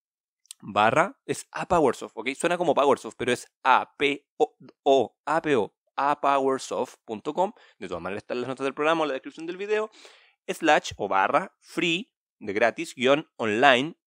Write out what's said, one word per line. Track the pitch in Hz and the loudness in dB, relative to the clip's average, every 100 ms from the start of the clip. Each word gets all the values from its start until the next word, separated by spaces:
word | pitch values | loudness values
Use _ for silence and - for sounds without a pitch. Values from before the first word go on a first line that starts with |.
| _ _ _ _ _ - - | _ _ _ _ _ -20 -4
barra, | 101 110 131 190 - - | 2 2 4 0 -4 -10
es | 135 - | -10 -10
Apowersoft, | - 165 175 139 110 110 | -10 -2 2 2 0 -10
¿ok? | - 113 | -10 -8
Suena | 135 170 175 | -4 -4 -2
como | 175 | 0
Powersoft, | 151 143 117 110 - | 2 4 2 -2 -6
pero | 120 | -4
es | 123 - _ | -4 -6 _
A | 131 117 98 - | 2 2 2 -2
P | 143 143 _ - | -2 -2 _ -2
O, | 151 _ 127 _ | -2 _ -20 _
O, | 143 135 113 _ - | 4 4 2 _ -4
A | 160 | -2
P | 156 127 | 0 0
O, | 95 _ _ | 0 _ _
apowersoft | - 139 143 143 139 135 131 - 95 123 - | -4 -2 0 0 2 0 -2 -4 -6 -6 -10
punto | - 107 147 | -14 -10 -8
com. | 151 196 - _ - | -4 -4 -6 _ -16
De | 95 | -10
todas | 87 | -8
maneras | 87 104 | -8 -10
están | - 123 | -8 -8
las | 123 | -6
notas | 131 | -6
del | 135 | -8
programa | 131 151 165 | -4 -2 0
o | 151 | -2
la | |
descripción | 131 143 131 165 | -6 -10 -14 -12
del | 185 | -10
video. | 202 214 220 - - - _ _ - | -4 -4 -4 -12 -20 -20 _ _ -12
Slash | 185 160 160 - - | -2 4 4 2 -8
o | 104 | -2
barra | 95 101 139 185 _ | 0 2 0 -2 _
free, | _ - 170 165 - _ _ _ | _ -4 -2 -2 -4 _ _ _
de | - | -6
gratis, | 98 117 101 170 | 0 0 0 -10
guión | - 120 143 - - | -2 2 2 0 -6
online, | 113 107 139 123 147 - | -2 4 4 4 0 -8